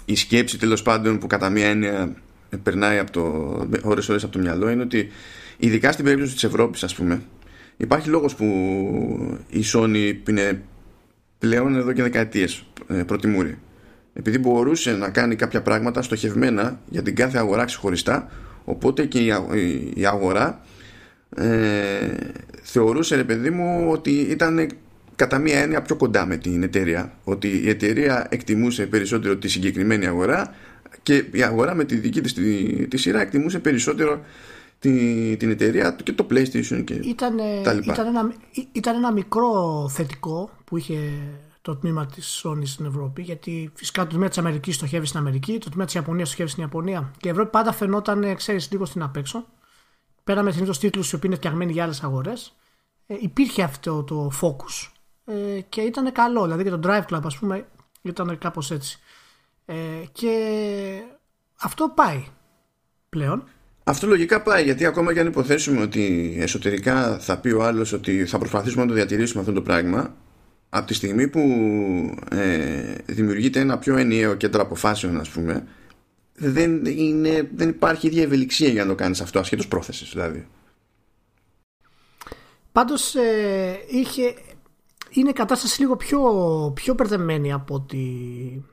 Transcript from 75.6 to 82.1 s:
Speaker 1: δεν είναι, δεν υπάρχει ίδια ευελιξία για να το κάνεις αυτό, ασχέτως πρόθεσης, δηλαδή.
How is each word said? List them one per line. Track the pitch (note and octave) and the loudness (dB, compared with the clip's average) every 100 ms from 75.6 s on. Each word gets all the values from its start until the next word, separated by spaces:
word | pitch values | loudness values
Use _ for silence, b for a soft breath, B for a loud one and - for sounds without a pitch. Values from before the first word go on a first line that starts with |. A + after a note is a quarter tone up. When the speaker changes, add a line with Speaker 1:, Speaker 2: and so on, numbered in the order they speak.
| - B B B _ _ _ - | -6 B B B _ _ _ -6
Speaker 1:
δεν | C#3+ C#3 E3+ D#3+ C#3+ | 0 2 2 2 -2
είναι, | D3 D#3 D#3 D#3 D#3+ C#3 - | 0 0 2 2 0 -2 0
δεν | E3 | -2
υπάρχει | D#3+ E3 D#3+ D#3+ | 2 0 2 0
ίδια | D#3+ | 2
ευελιξία | D3+ C#3 B2+ - D3+ | 4 4 2 2 4
για | A2+ | 4
να | G2 | 2
το | F#2 | 0
κάνεις | F#2+ F#2 | -2 -2
αυτό, | F2 G2 | -2 -2
ασχέτως | F2+ G2+ G2+ | 0 -2 -2
πρόθεσης, | F2+ - - - | -4 -4 -12 -10
δηλαδή. | - F2 D#2+ E2 _ _ _ _ _ _ _ _ _ _ _ _ _ _ B B | -6 -6 -6 -12 _ _ _ _ _ _ _ _ _ _ _ _ _ _ B B